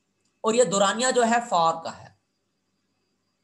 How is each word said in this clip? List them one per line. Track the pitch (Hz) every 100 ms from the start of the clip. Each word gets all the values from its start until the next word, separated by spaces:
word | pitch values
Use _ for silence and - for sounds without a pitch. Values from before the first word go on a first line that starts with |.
| _ _ _ _
और | 220 233
ये | 247
दुरानिया | 196 196 208 247
जो | 247
है, | 226 233 233
for | 180 165 160
का | 113
है, | - - _ _ _ _ _ _ _ _ _ _ _ _ _